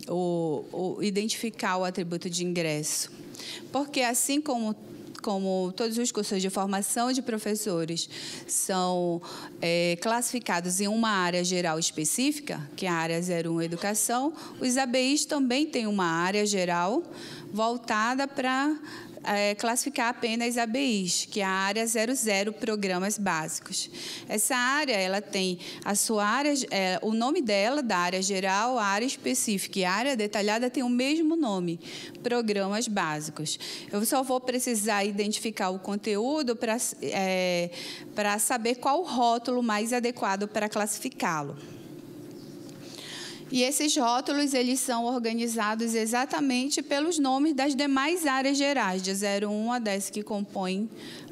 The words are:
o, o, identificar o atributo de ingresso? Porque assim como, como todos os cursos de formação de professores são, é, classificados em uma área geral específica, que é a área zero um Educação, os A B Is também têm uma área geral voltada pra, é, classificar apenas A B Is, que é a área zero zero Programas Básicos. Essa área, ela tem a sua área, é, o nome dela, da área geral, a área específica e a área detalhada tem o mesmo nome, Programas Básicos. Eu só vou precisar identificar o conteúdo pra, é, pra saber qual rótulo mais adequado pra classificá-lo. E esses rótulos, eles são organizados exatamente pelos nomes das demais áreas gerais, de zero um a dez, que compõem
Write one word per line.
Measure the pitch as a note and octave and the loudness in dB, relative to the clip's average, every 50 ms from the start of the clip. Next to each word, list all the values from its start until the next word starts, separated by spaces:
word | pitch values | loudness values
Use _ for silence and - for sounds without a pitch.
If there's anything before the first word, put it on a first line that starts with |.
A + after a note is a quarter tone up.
| - | -6
o, | - F3 F3+ F3+ F3 F3 E3+ E3 D#3+ D3 - - - | -4 -2 0 0 0 0 0 0 0 -2 -2 -4 -6
o, | - - F#3 F3+ - - - | -6 -4 -4 -2 -2 -2 -2
identificar | G#3 F#3+ G3+ G#3+ A3+ - - - A3+ A3 - - G3 F#3 | 0 0 0 -2 -2 -4 -4 -4 -6 -4 -2 -2 0 0
o | F#3 F#3 | 2 0
atributo | F3+ F3+ G3+ F3 E3+ F3 E3+ - F#3 | 0 -2 -2 -4 -4 -4 -4 -4 -4
de | E3+ F3 F3+ | -4 -2 -2
ingresso? | F3+ F3 F3 E3 D#3 D3+ D3+ D3+ - - - - - - - - - - - - - - - - - | -2 0 0 0 0 0 -2 -2 -2 -2 -4 -4 -6 -8 -14 -16 -14 -14 -14 -12 -12 -12 -12 -10 -4
Porque | - C4 C#4+ C#4+ - C4+ | -2 -2 -2 0 0 0
assim | B3 A#3 B3 B3 - - C#4 D4 | 2 2 2 2 2 2 0 0
como, | D4+ D4 B3+ A#3 A3+ G#3+ G#3+ - - - - - - - - - | 0 0 0 0 0 -2 -2 -4 -8 -16 -16 -16 -14 -16 -12 -6
como | - A#3 G3+ G3 F#3+ F#3+ F#3 F#3 F#3 F3+ F#3+ | -4 -2 -2 0 0 0 2 2 0 0 -2
todos | - A3+ A3+ A3 | -2 -2 -2 0
os | A#3+ A#3+ A#3+ | 0 -2 0
cursos | - G#3+ G3+ - G#3 F#3+ | 0 -2 -2 0 0 0
de | F#3 F#3+ | 0 0
formação | F#3+ G#3 F#3+ G3 G3 G3 G#3 - - A#3+ A#3+ B3+ C4 | 0 0 0 0 0 0 0 0 0 0 2 2 0
de | C4 | 0
professores | - - A3 G#3+ - G#3 G#3+ G#3 - A3 F3 E3 E3 D#3+ E3 E3 - - - - - - - - - | -2 -2 -4 -2 -2 -2 -2 -2 0 0 0 0 0 -2 -2 -4 -4 -6 -8 -12 -10 -10 -10 -10 -6
são, | - - - - - F#3+ F#3 F3+ F3+ F3+ F3+ F3 F3 E3+ F3 - - - - - - - - | -4 -2 -2 0 0 0 2 2 2 2 2 2 2 0 -2 -4 -8 -12 -12 -12 -14 -8 -2
é, | - E3+ E3+ F3 F3 F3 F3 F3 | 0 2 4 4 4 2 2 0
classificados | - A3+ A3+ A#3+ A#3+ - - A#3+ - - F#3 F3 F3 F3+ F3+ F#3+ | 0 0 0 0 0 0 -2 -4 -2 0 0 0 0 0 0 0
em | G#3 | 0
uma | G3+ G#3+ A3+ A3+ A3 | 2 2 2 2 4
área | G#3 F#3+ F3+ F3 F3 F3+ F3+ | 4 4 2 2 2 2 2
geral | F3+ F#3 F3+ F3 E3 D#3 D#3+ | 2 2 2 2 2 2 2
específica, | E3+ - - - D#3 D3 - - B3+ D4 C#4+ C#4+ G3 F3 E3 D#3 D3+ C#3+ - | 0 -2 0 0 0 0 2 2 2 2 2 0 -4 -6 -6 -6 -6 -8 -6
que | - G3 | -4 -2
é | F#3 | 0
a | E3+ | 0
área | E3 D#3+ E3 E3 E3 | 2 2 0 0 0
zero | F3 F3+ F3 E3+ E3 E3 E3+ | 0 0 0 0 0 0 0
um | E3+ | 0
Educação, | E3 E3 E3+ F3 - G3+ G#3+ G#3 - - A#3 B3 C4+ D#4 D#4 - - - - - | 0 -2 -2 -2 -2 -2 0 0 0 2 2 2 2 0 -2 -4 -10 -14 -6 -2
os | - B3+ B3 | 0 2 2
A | C4+ C4+ | 2 2
B | B3 A#3+ C4 | 2 2 4
Is | B3+ C4 C#4+ D4+ - | 4 4 4 2 2
também | - D#4 C#4+ C4+ A#3+ A#3+ C#4 D#4 | 2 2 2 2 4 4 2 2
têm | D4+ - B3 A3 | 2 0 0 0
uma | G#3 G#3 G3 F3+ | 2 2 2 2
área | E3 E3 E3 F3 F#3 G3+ G#3 G#3 | 2 2 2 2 2 4 2 2
geral | G#3 G3+ F#3+ F3+ F3 E3+ F3 F3 F#3+ A#3+ E4+ F4 - - - - - - - - - - | 2 2 2 2 2 2 2 2 2 2 0 -2 -2 -8 -14 -14 -14 -14 -14 -12 -6 -2
voltada | G#3 A3 A#3 A#3+ A#3+ A#3+ - A3+ G#3+ A3 A#3+ C4 C4 C#4 | 0 0 2 0 -2 -2 -2 0 2 2 2 2 0 -2
pra, | C#4 C#4 - B3+ B3+ C4 C4+ C#4 D4+ D#4 D4+ - - - - - - - - - | -2 -2 -2 0 2 2 2 2 2 0 0 -4 -12 -12 -14 -14 -14 -14 -8 -2
é, | - G#3 G3+ G#3 G#3 G#3 | 0 2 4 4 2 2
classificar | G#3 - A3+ A#3 A#3+ - C#4 - C4+ A#3 A#3 | 2 0 0 2 0 0 -2 0 0 0 0
apenas | B3 - A#3+ A3 A3+ A#3+ A#3 B3 A#3+ | 0 0 -2 -2 0 0 0 0 2
A | A#3+ A#3 | 0 0
B | A3+ A3 C4+ | 0 2 0
Is, | C#4 C4 A3 G3 F#3 F3 - - - - | 2 2 2 2 2 0 0 -2 -2 -2
que | - G#3+ | -2 0
é | F#3+ | 0
a | F#3+ | 2
área | F#3+ F#3+ F#3+ G3 G#3 A3 A3+ | 2 2 2 2 2 2 0
zero | A3+ A3+ A3+ A3 A#3 C#4 | 0 2 2 2 2 0
zero | C4 - A3 G3 G3 G3+ G#3+ | 0 2 2 2 2 2 0
Programas | G#3+ G#3+ - A3 G#3+ G#3 G3 F#3+ F#3 F3+ F#3+ G#3 G#3+ | -2 -4 -2 -2 0 0 0 0 0 2 0 0 0
Básicos. | G#3+ G3+ F#3 E3+ D#3 D#3+ D#3 - - - - F#3+ - - - - - - - - - - | 0 0 0 0 0 -2 -4 -6 -8 -8 -6 -6 -6 -6 -6 -8 -10 -10 -10 -10 -10 -6
Essa | - G#3 A3 - - C#4 | -4 -2 0 2 2 2
área, | B3 B3 B3+ C4+ D4 D#4 B3+ A3+ | 2 2 2 2 2 2 2 2
ela | G3 F#3 F#3 G3 G#3 | 2 2 2 0 0
tem | G#3 - - F#3+ F#3+ F#3 F3+ F3 - - - - - | -2 -2 -2 0 0 0 0 -2 -6 -10 -12 -8 -2
a | - G#3 | 0 0
sua | G#3 - - A3 G#3 G#3 | 2 2 2 2 2 4
área, | G#3 A3+ C4+ C#4+ D4 C#4+ B3+ A#3+ - | 4 4 4 4 2 2 2 0 0
é, | - G3 F#3+ F#3 F#3 - | 0 2 2 2 2 0
o | - G#3+ A3 | 0 0 0
nome | A3+ A#3 C4 D#4+ F#4+ | 2 2 2 2 2
dela, | C4+ G#3+ G3+ G3 G3+ A#3 C#4 D4 C4 | 2 2 4 4 4 4 2 2 2
da | A3 F#3+ | 2 2
área | F3 F3 F3+ F#3 F#3 F#3 | 2 2 2 2 0 0
geral, | F#3+ G3+ F#3 F#3+ F#3+ F#3+ G3+ A3 B3 C4 A#3+ | 0 0 0 2 2 2 2 2 2 2 2
a | G#3 | 2
área | G3 G3 G#3 A#3+ | 2 2 2 0
específica | C4+ - - - B3+ B3+ B3 - A#3 G3+ F#3+ - - - G3 | 0 -2 -2 -2 -2 0 0 0 0 0 0 -2 -2 -2 0
e | F3+ | 2
a | F3+ F#3+ | 2 2
área | G#3+ B3 C#4+ C4+ | 2 2 2 0
detalhada | G#3+ G#3 G#3 G#3+ G#3+ G3+ G#3 G#3 A#3 B3 B3+ | 0 0 0 0 0 2 2 2 2 0 0
tem | B3 D4 | 0 0
o | B3+ B3 | 0 0
mesmo | B3 B3 B3+ C#4 D#4 E4 D#4+ D4+ E4 | 2 2 2 2 2 2 2 2 2
nome, | E4 D4 A3 G3 F#3 F3 E3+ E3+ E3+ - - - - - - - - - | 2 2 2 0 0 0 -2 -2 -4 -8 -12 -12 -12 -12 -14 -10 -6 -2
Programas | - A#3+ A#3+ A#3 G#3 G#3 G3 G3 G3 G3+ A3 B3 | 0 0 0 0 0 0 0 0 0 0 -2 -2
Básicos. | A#3 G#3 G3 E3+ D#3 D3+ D3+ D3+ D#3+ D#3 - D3+ D#3 - - - - - - - - | 0 0 0 0 0 0 -2 -4 -6 -8 -6 -6 -4 -6 -6 -6 -10 -10 -12 -10 -4
Eu | - G#3 A3 | -2 -2 0
só | - D4+ C4 C4 | 2 2 2 2
vou | B3+ B3+ B3+ | 2 0 0
precisar | B3+ B3+ A#3+ B3+ B3 B3+ A#3+ G#3 G3 A3+ G#3 G3+ G3 | 0 0 -2 0 0 0 0 0 2 2 2 2 2
identificar | G#3+ G3+ G#3 G#3 G#3 G#3 - - A3+ G#3 - G3+ F#3 | 0 0 0 0 0 0 -2 -2 -4 -2 0 -2 -2
o | F#3 | -2
conteúdo | F#3+ - G3+ G3+ G3+ - A3 G3+ G3+ A3+ C4 D4+ D#4 D4 A#3+ A3+ | -2 -4 -4 -4 -2 -2 0 0 0 0 0 0 0 0 0 -2
pra, | A#3 B3 A3 A3 B3 - - - - - | 0 0 0 0 0 0 -4 -4 -4 -4
é, | - - G3 F#3+ F#3+ F#3+ F#3 F#3 F3+ F3+ F3 F3 F3 - - - - - - - - - | -2 -2 0 0 2 2 2 2 2 2 0 0 -2 -4 -8 -10 -10 -10 -12 -12 -10 -4
pra | G#3+ G#3 G#3 G#3 A3 | -2 0 0 2 2
saber | - - C4+ A#3+ A3 A#3 B3+ | 0 0 0 0 0 0 0
qual | B3 - C4+ C#4 E4+ F#4 | 0 2 2 2 2 0
rótulo | D#4 A#3+ B3+ A#3+ A#3 A#3 A#3+ A#3+ C4 B3 B3 | 0 0 2 4 4 4 2 2 0 0 0
mais | A#3+ A3 G#3 G#3 A3 A3+ B3 | 2 2 2 0 0 0 0
adequado | B3 A#3 A#3 B3 - B3+ G3 F#3+ G3 G#3 | 0 0 0 -2 0 0 0 0 0 -2
pra | G#3 - A3 G#3 | -2 -2 -2 -2
classificá-lo. | G#3 - G#3+ G#3 G#3+ - - - C4 - - - F3+ D#3+ D3+ C#3+ C#3 C#3+ - - - - - - - - - - - - - - - - - - - - - - - - - - - - - - - - - - - - - - - | 0 0 0 0 0 -2 -4 -6 -6 -4 -2 0 0 0 0 -2 -4 -8 -12 -12 -14 -14 -14 -14 -16 -16 -16 -16 -16 -16 -16 -16 -16 -16 -16 -16 -16 -16 -14 -14 -16 -16 -16 -16 -14 -14 -14 -12 -12 -10 -10 -10 -12 -12 -12 -8 -2
E | B3+ B3+ | 0 2
esses | B3 B3+ C#4+ - D4+ D4+ D4 | 2 2 2 2 2 2 2
rótulos, | D#4 A#3+ A#3 A#3+ B3 B3+ - C#4+ C#4+ D4 C4+ C4 | 4 4 4 2 2 0 0 0 2 2 2 2
eles | B3 B3 B3 C4 B3+ | 2 2 2 2 0
são | - C4 A#3+ A#3 A#3 | 0 0 0 0 0
organizados | A#3+ C4 B3 A#3 A3+ A3+ A#3 A#3 A#3 A3+ A#3 G#3 G#3 A3 A3+ A#3 A3+ A3+ | 0 0 0 0 0 0 0 -2 -2 0 0 0 0 0 0 0 0 0
exatamente | A3+ A3 A3 A#3+ A#3+ C4+ D4+ E4+ D#4 D4 C4+ B3 B3 B3+ C#4+ D4+ D#4 | 0 0 2 2 0 0 0 0 0 2 2 2 2 0 0 0 -2
pelos | D4 D4+ C#4+ C#4 D4+ E4+ F4 D#4+ | 0 0 0 2 2 2 2 2
nomes | C#4 C4 C4 C4+ D4 D#4+ D4 | 2 4 4 4 4 4 4
das | C4 C4+ D4 C#4 | 4 2 2 2
demais | B3 C#4+ C#4 C4+ C4+ C4+ D#4 F4+ F#4+ E4 | 2 2 2 4 4 4 2 2 2 2
áreas | C#4+ C4 C4+ C4 C4+ C#4 | 2 2 4 4 4 4
gerais, | C#4 C#4 C#4 C#4+ B3+ G#3+ F#3+ F#3 F#3+ F#3 | 4 4 2 4 2 2 2 0 0 0
de | F#3+ F#3+ | -2 -2
zero | G3 G#3 G3+ G3+ G3+ G#3 G#3 | 0 0 0 2 2 0 0
um | G#3 G#3+ G#3+ A#3 | 0 0 0 0
a | B3 | 0
dez, | B3 A3 G#3 G3 G3 G3+ - | 0 0 0 0 -2 -2 -4
que | - G#3+ G#3 | -6 -6 -4
compõem | - A3 G3+ G3+ G3+ - G3+ F#3 F#3 F#3 G3 A3 A3 - - - - - - - - | -2 -2 -4 -4 -4 -4 -2 0 0 0 0 -2 -4 -6 -10 -14 -14 -14 -14 -14 -12